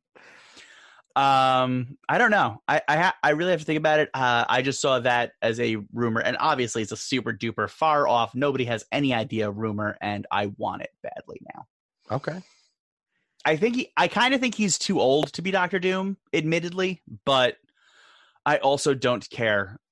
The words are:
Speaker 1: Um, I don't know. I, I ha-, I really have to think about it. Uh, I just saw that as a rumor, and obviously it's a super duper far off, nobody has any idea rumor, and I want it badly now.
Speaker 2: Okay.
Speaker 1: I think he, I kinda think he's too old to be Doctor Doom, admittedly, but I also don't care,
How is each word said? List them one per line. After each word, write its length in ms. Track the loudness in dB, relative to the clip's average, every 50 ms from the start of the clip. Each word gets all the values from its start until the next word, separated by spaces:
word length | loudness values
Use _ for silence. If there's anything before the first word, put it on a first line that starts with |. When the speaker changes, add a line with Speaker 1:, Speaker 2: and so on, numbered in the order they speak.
| _ _ _ -20 -20 -20 -20 -20 -20 -20 -20 -20 -20 -20 -20 -20 -20 -20 -20 -20 _ _ 0
Speaker 1:
Um, 840 | 2 4 4 4 6 4 4 4 2 2 2 0 -2 -4 -6 -10 _ -4
I 100 | -2 2
don't 140 | 2 4 4
know. 300 | 4 4 2 0 -2 -6 -2 0
I, 120 | 0 0 2
I 80 | 2 2
ha-, 180 | 2 2 0 0 2
I 100 | 2 2
really 200 | 2 2 2 0
have 80 | 0 0
to 60 | 0
think 120 | -2 -2
about 220 | 2 2 4 4 4
it. 100 | 2 0 0
Uh, 320 | 0 2 2 4 2 2
I 140 | 2 2 0
just 180 | 2 0 -2 0
saw 200 | 0 2 2 2
that 340 | 2 2 2 2 0 -2 _ -4
as 180 | -2 -2 0 0
a 160 | -2 -2 -2 -4 -6 -8
rumor, 300 | -4 -2 -2 0 0 0
and 160 | 0 -2 -2 0
obviously 420 | 0 0 0 0 -2 -2 -2 -6 -6
it's 100 | -6 -8
a 40 |
super 360 | -10 -6 -4 -4 -2 -2 -4 -6
duper 360 | -6 -6 -6 -4 -4 -4 -4
far 380 | -2 0 0 2 2 2 2
off, 260 | 2 2 0 0 -2 -2
nobody 300 | -2 -2 0 0 -2 -2
has 220 | -2 -4 -6 -4 -4 -2
any 200 | 0 0 0 0
idea 380 | -2 -2 -4 -2 -2 -2 -2
rumor, 460 | -4 -4 -4 -4 -4 -2 -4 -4 -4 -4
and 260 | -6 -6 -6 -6 -6 -4
I 220 | -4 -2 -2 -4 -6
want 260 | -6 -6 -6 -6 -8 -12
it 80 | -14 _ _ -14
badly 380 | -14 -12 -14 -16 -16 -18 -18 -18 -18 -20
now. 120 | -20 -20 _ _ _ _ _ _ _ _ -8 -8
Speaker 2:
Okay. 240 | -6 -6 -8 -10 -10 -14 _ _ _ _ _ _ _ _ _ _ _ _ _ _ _ _ _ _ _ -2
Speaker 1:
I 140 | 0 0
think 180 | 2 0 0 0
he, 160 | -2 -6 -4 0
I 100 | 0 0
kinda 300 | 2 2 0 2 2 2
think 180 | 0 0 -2 0
he's 240 | 0 0 0 0 -2
too 220 | -2 -2 0 2
old 320 | 4 4 4 2 0 -2 -6
to 80 | -8
be 100 | -6 -2
Doctor 280 | 0 0 0 0 -2 -2
Doom, 360 | 0 0 -2 -2 -2 -4 -6 _ _ -4
admittedly, 680 | -4 -2 0 0 -2 -2 -2 -4 -4 -4 -4 -4 -4 -8 _ -20 -16 -6 -2
but 320 | 2 2 4 4 2 0 _ _ _ _ _ _ _ _ -20 -20 -20 _ _ _ _ _ _ 0
I 120 | 0 0 2
also 340 | 2 2 2 2 2 0 0
don't 360 | 2 2 0 0 0 -4 -10
care, 500 | -6 -2 0 0 2 0 -2 -4 -10 -20 _ _